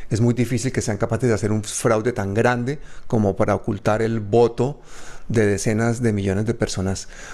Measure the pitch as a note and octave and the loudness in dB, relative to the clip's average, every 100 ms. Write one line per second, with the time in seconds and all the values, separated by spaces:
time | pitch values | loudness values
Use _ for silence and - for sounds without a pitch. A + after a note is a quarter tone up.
0 | - G#2 A#2+ A#2+ A#2 B2 C3 A#2+ A#2+ G2+ | -2 2 2 2 0 0 -2 -2 -2 -2
1 | A2+ A2 B2 G#2 - G#2+ G2 - A#2+ A2 | -2 0 2 2 2 0 -2 -2 2 2
2 | A#2 - G2 G#2 A#2+ B2 A#2+ D#3 - - | 0 -2 -2 2 2 2 -2 -6 -8 -10
3 | - A2+ G2+ F#2+ G#2 G2+ - G#2+ - G#2+ | -2 2 2 2 2 0 -2 -2 0 0
4 | A2+ A2+ G2+ A#2 A#2 - B2+ D3 - - | 0 -2 2 4 4 2 -2 -4 -12 -12
5 | - - - A2 G#2 G2 A#2 A2 A#2 A#2 | -10 -10 -2 2 4 2 0 2 0 2
6 | A#2 G#2 G2 F#2+ A2 A2 G#2+ - F#2+ F#2+ | 0 2 0 0 0 0 -2 0 -2 -2
7 | - - - | -6 -14 -12